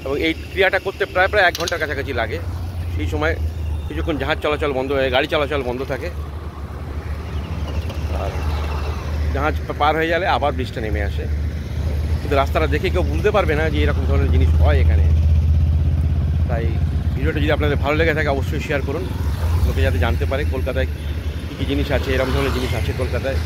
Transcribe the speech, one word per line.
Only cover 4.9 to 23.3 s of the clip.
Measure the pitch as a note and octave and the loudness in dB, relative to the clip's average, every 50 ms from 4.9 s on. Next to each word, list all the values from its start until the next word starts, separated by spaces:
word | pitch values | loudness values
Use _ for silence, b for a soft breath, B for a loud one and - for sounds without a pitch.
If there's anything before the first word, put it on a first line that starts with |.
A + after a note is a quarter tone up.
হয়ে, | C#3+ C3+ C3 C3+ | 0 0 2 2
গাড়ি | B2 C3 D3+ | 2 0 0
চলাচল | D3+ E3 D3+ D3 C3 D3+ C#3 | 2 0 0 0 0 -2 -2
বন্ধ | B2+ B2 A#2+ B2 C3+ | -2 -2 -4 -4 -4
থাকে। | B2+ C3+ B2 D#3 F3 - - - - - - - - - - - - - - - - - - - - - - - - - - - - - - - - - - - - - - - - - - | -4 -6 -6 -6 -8 -8 -8 -10 -8 -10 -10 -10 -10 -10 -10 -12 -10 -10 -10 -10 -8 -8 -8 -6 -6 -8 -8 -8 -6 -6 -6 -6 -6 -6 -6 -6 -4 -4 -4 -4 -4 -4 -4 -4 -2 -2 -2
আর | G2+ G2 G2 - - - - - - - - - - - - - - - - - - - - | -2 -2 -4 -2 -2 -2 -2 -2 -2 -2 -2 -2 -4 -4 -4 -4 -4 -4 -2 0 0 0 0
জাহাজ | C3+ C#3+ D#3 D3+ - - - | 2 0 0 0 -2 -4 -4
পা-, | D3 - | -2 2
পার | D3 D3+ D#3 | 2 2 2
হয়ে | D#3+ D#3+ E3 | 2 0 0
গেলে | E3+ E3 F#3 | 0 0 2
আবার | F3+ C#3+ A#2+ C3 D3 | 2 2 2 2 0
ব্রিজটা | D3+ D#3 B2+ G2+ - C3+ | 0 0 -4 -4 -4 -4
নেমে | A2 G#2+ G#2 G#2 | -4 -2 -2 -2
আসে। | G2+ G2+ - - - - - - - - - - - - - - - - - - - - - - | -2 -2 -2 -4 -2 -2 -2 -2 -2 -4 -4 -6 -6 -6 -4 -2 -2 -2 -2 -2 0 0 -2 -2
কিন্তু | - - C#3+ | 0 0 2
রাস্তাটা | C#3 C#3 - - E3 D#3+ | 2 2 2 2 0 2
দেখে | C#3+ D3+ D3 - F3+ | 2 0 0 0 0
কেউ | E3+ F3+ | 2 2
বুঝতে | E3 - - - - G#3 | 0 2 0 2 2 2
পারবে | G#3 G#3 F3+ D#3 D#3 | 2 2 2 2 2
না | D3 D#3+ D#3 | 2 2 0
যে | D3 D3+ | 2 2
এরকম | D3+ D#3 - - - | 2 2 2 2 2
ধরনের | - C#3+ C#3 - - | 2 2 2 4 4
জিনিস | - - - - | 4 4 4 4
হয় | - - - - - - | 6 6 6 6 6 6
এখানে। | - - - - - - - - - - - - - - - - - - - - - - - - - - - - - - - - - - | 6 6 6 6 6 6 6 4 6 4 4 4 4 4 4 4 4 4 4 2 2 2 2 2 2 2 2 2 0 0 2 0 0 0
তাই | B2 A#2 A#2 - - - - - - - - - - | 0 0 0 0 0 0 0 0 0 0 0 0 -2
ভিডিওটা | - C3+ D#3+ D#3 D#3 | 0 0 0 0 2
যদি | C#3+ D#3 | 2 2
আপনাদের | D3+ C#3+ D3 D3 C#3+ | 2 2 2 0 2
ভালো | B2+ - C#3+ D3+ | 2 2 2 2
লেগে | D3+ E3 E3 D3 | 2 2 2 2
থাকে | D#3 D3+ D3 | 2 2 2
অবশ্যই | C#3 C3+ - - D3 D3 | 0 0 0 -2 -2 -4
শেয়ার | - - D3+ C#3 | -2 -2 -2 -2
করুন, | C3 C3 C#3 D#3+ F3+ - - - - - - - - - - - - | -2 -2 -4 -4 -4 -4 -4 -2 -2 -2 -2 0 0 0 2 2 2
লোকে | - - - | 2 2 2
যাতে | C3+ C3+ C3 - | 2 2 4 2
জানতে | B2 A#2 A#2 C3 C#3+ | 2 2 2 0 0
পারে | C#3 C3+ C3+ D3 - | 0 0 0 0 0
কলকাতায় | C3+ C3 B2+ C3 B2+ C3 C3 | -2 -2 -2 -2 0 0 -2
কী | - - - - - - - - - - - - - - - | -2 -4 -6 -6 -6 -6 -4 -4 -6 -6 -6 -8 -8 -6 -6
কী | C#3+ | -4
জিনিস | C3 C#3 C#3+ C#3 - | -2 0 -2 0 0
আছে, | C#3 A#2+ - C3+ C3 | 0 -2 0 0 0
এরকম | C3 C3 C3 | 0 0 0
ধরনের | C3 C#3+ C#3 C3 - | 0 0 0 0 0
জিনিস | B2+ C3 B2+ C3 | 0 0 0 0
আছে | - - - B2+ - | 0 0 -2 -2 -2
কলকাতায়। | G2+ F#2+ - A#2+ - C3+ | -2 -2 -2 -2 -2 -2